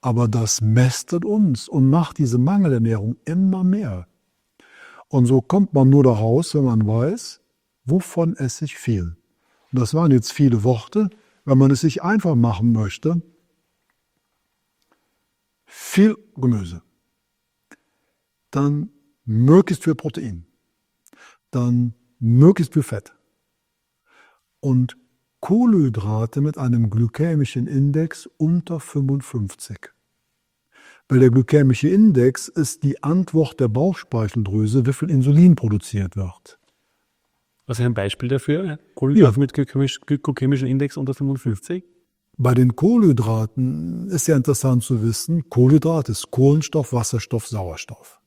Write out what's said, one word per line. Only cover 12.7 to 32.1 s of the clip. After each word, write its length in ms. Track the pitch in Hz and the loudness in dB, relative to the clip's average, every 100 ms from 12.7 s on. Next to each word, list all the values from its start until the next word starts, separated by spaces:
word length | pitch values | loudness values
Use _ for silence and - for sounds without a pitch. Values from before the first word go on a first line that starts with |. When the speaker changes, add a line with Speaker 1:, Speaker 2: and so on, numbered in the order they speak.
Speaker 1:
möchte, 480 | 113 104 - 156 170 - _ _ _ _ _ _ _ _ _ _ _ _ _ _ _ _ _ _ _ _ _ _ _ _ | 0 -2 -4 -4 -4 -6 _ _ _ _ _ _ _ _ _ _ _ _ _ _ _ _ _ _ _ _ _ _ _ _
viel 520 | - - - 214 214 _ - | -20 -4 2 2 2 _ -4
Gemüse, 460 | 131 110 90 85 _ _ _ _ _ _ _ _ _ - _ _ _ _ _ _ _ | -2 -2 -4 -14 _ _ _ _ _ _ _ _ _ -20 _ _ _ _ _ _ _
dann 380 | 143 143 147 185 _ _ _ - | -4 -2 -4 -8 _ _ _ -4
möglichst 580 | 110 127 170 - 185 | 2 6 6 4 -2
viel 120 | - 147 | -4 -4
Protein, 500 | 156 - 120 87 85 _ _ _ _ _ _ _ _ _ _ | -6 -10 -12 -12 -16 _ _ _ _ _ _ _ _ _ _
dann 420 | 127 123 120 123 - _ _ | -4 -2 0 -2 -6 _ _
möglichst 540 | 113 120 156 190 165 | 0 6 6 4 0
viel 100 | 156 | -2
Fett 300 | 135 104 - _ _ _ _ _ _ _ _ _ _ _ _ _ _ _ | -4 -8 -12 _ _ _ _ _ _ _ _ _ _ _ _ _ _ _
und 380 | 139 127 127 - _ _ _ _ | -2 0 0 -6 _ _ _ _
Kohlenhydrate 1000 | - 208 247 202 139 110 98 110 113 139 | -2 2 4 2 2 -2 -4 -4 -4 -2
mit 180 | 147 151 | -4 -2
einem 320 | 131 120 113 | -2 0 0
glykämischen 760 | 107 117 - 165 160 135 - 120 | 0 -2 -2 -2 0 -2 -4 -4
Index 640 | 135 143 143 160 - - _ | 0 0 0 -4 -8 -20 _
unter 420 | 156 175 - 165 | -2 -2 -4 -12
fünfundfünfzig. 1120 | - 143 135 139 - 123 98 - - 101 - _ _ _ _ _ _ _ _ _ _ _ _ | -8 -6 -2 -4 -6 -8 -8 -10 -18 -18 -20 _ _ _ _ _ _ _ _ _ _ _ _
Weil 100 | 131 | 4
der 120 | 131 | 6
glykämische 580 | 123 120 151 135 123 147 | 4 2 4 4 2 2
Index 580 | 190 220 | 4 4